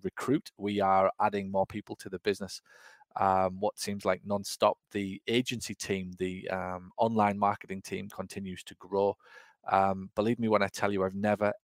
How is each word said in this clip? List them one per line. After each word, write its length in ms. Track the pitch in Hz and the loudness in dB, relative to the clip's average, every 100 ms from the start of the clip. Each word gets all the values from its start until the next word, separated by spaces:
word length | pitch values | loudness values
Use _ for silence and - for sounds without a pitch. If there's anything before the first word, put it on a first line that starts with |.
recruit. 480 | 92 - - 147 - - | -6 -4 0 0 -2 -8
We 220 | 104 101 | -2 2
are 300 | 95 95 95 - | 4 6 4 4
adding 320 | 107 101 98 | 0 0 -2
more 160 | 95 95 | 0 0
people 300 | 107 - 107 | -4 -10 -12
to 120 | 98 | -10
the 120 | 95 | -6
business. 400 | 107 98 92 - _ - - - _ - | -2 -2 -4 -12 _ -20 -20 -20 _ 0
Um, 420 | 98 92 92 92 | 2 4 2 0
what 220 | 104 - | -4 -2
seems 240 | - 101 | -6 -4
like 180 | 101 92 | -2 -2
nonstop. 520 | 101 101 98 - 107 - _ | -2 -4 -4 0 0 0 _
The 280 | 104 98 95 - | -4 -4 -4 0
agency 480 | 117 123 120 - | 0 0 -4 -6
team, 380 | 107 - 98 92 90 | -8 -4 -4 -4 -4
the, 280 | 92 92 - | -4 -4 -6
um, 420 | 92 90 92 90 - | -4 -4 -8 -8 -2
online 400 | 113 113 104 101 | 2 4 2 4
marketing 460 | 101 104 - 95 | 2 0 -4 -8
team 260 | - 98 98 | -6 -8 -8
continues 540 | - 95 - 98 87 | -10 -10 -8 -8 -10
to 140 | - 101 | -12 -18
grow. 400 | 90 98 101 - - - - _ - | -4 0 2 0 -8 -20 -20 _ 0
Um, 420 | 98 98 95 95 | 4 4 0 -4
believe 240 | - 107 120 | 0 0 2
me 80 | 113 | 4
when 160 | 104 | 4
I 60 | 98 | 2
tell 240 | - 101 | 0 0
you, 100 | 98 | 0
I've 140 | 92 98 | 0 0
never, 360 | 104 101 104 - | 0 2 2 -2